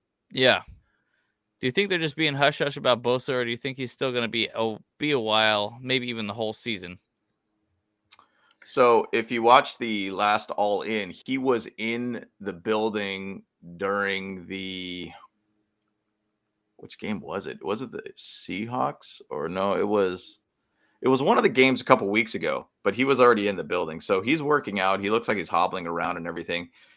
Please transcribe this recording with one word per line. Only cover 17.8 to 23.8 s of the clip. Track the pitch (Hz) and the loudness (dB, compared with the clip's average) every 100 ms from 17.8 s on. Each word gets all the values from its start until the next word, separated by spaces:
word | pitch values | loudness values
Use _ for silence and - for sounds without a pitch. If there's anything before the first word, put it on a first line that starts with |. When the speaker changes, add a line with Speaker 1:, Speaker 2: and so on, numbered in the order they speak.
Speaker 2:
it | 120 | -6
the | - - - | -12 -14 -14
Seahawks | - - - 92 113 127 135 143 - - - | -14 -14 -10 -8 -6 -2 -4 -4 -14 -18 -12
or | 73 80 | -8 -4
no? | 92 98 90 | -2 0 0
It | 104 | 2
was, | 104 95 92 - - _ _ _ _ _ _ | 2 2 0 -10 -18 _ _ _ _ _ _
it | 123 | 2
was | 131 | 4
one | 151 254 | 4 4
of | |
the | 208 | 4
games | 120 131 127 | 6 4 4
a | - | 4
couple | 131 101 | 2 4
weeks | 107 113 98 | 0 -2 -4
ago, | 80 67 - _ | -4 -4 -8 _
but | 101 101 | -4 0
he | |
was | 135 127 | 0 6
already | 123 110 101 | 6 6 2
in | 92 | -2
the | |
building. | 76 90 | -4 -2